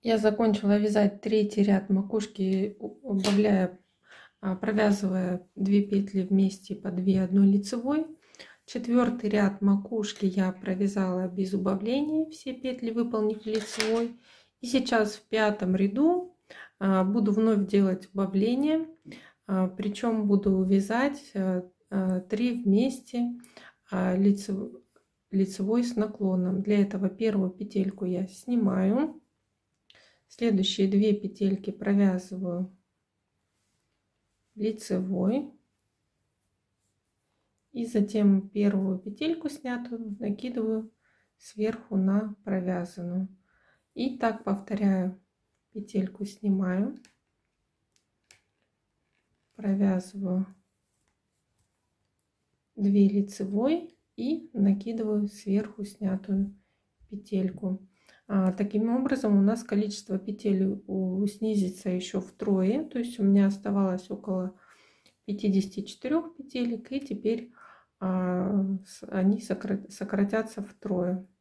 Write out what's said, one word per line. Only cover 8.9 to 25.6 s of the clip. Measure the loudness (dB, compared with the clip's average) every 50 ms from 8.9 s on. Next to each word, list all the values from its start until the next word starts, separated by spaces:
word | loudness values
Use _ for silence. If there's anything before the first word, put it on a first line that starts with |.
| 4 4 4 2 0 -2 -2 0
ряд | 2 4 2 2 2 2
макушки | 4 4 4 4 0 -4 -4 -4 -4 -4 -4 -2 -2
я | 0 2 2 0 0
провязала | -2 -4 -4 -4 -2 0 -2 0 0 0 0 0 0 -2 -4
без | -4 -2 -4 -2 -2 -2
убавлений, | -2 0 -2 -2 -2 -2 -2 -2 -2 -2 0 0 -2 -2 -4
все | -8 -12 -12 -12 -10
петли | -6 -6 -6 -6 -4 -6 -4
выполнив | -2 -2 -2 0 0 0 0 0 -2 -4 -6
лицевой. | -4 -4 -4 -4 -6 -4 -2 0 0 2 0 0 -4 -6 -14 _ _ -20 -20 _ _ _ _
И | -8
сейчас | -2 0 0 0 2 2 2 2 0 -4
в | -10 _
пятом | _ -2 0 2 0 0 0 0 0 2
ряду, | 2 2 0 2 2 2 2 2 0 -2 -8 _ _ _ _ -20 -20 -20 -20 _ _
а, | 0 2 2 2 2
буду | 2 2 2 2 2
вновь | 2 4 4 4 4 2 2
делать | 2 4 4 4 4 2 -2 -6 -8
убавление, | -4 -2 -2 0 2 0 2 2 2 2 2 2 2 0 -2 -6 -12 _ _ -20 -20 -20 -20 -20 _ _ _
а, | -2 0 0 0
причём | 0 -2 -4 -6 -6 -4 -2 -2 0 0 0 2
буду | 4 2 4 4 2 2 2 4
вязать, | 4 4 2 4 2 0 0 0 0 -2 -6 -16 -10 -6
а, | -4 -2 0 -2 -2 -4 -8 _ _ _ _
а, | -4 -2 0 0 0 -2
три | -2 -4 -2 0 0 0 -2 0 2
вместе, | 4 4 4 4 2 -2 -6 -12 -8 -4 -4 -4 -4 -4 -10 -16 -20 _ -20 -20 -20 _ _ _ _
а, | -4 -2 0 0 2
лицев-, | 4 4 4 4 2 -2 -6 -6 -6 -8 -10 -14 -18 _ _ _ _ _ _ _ _ _ _
лицевой | 0 0 0 0 -2 -4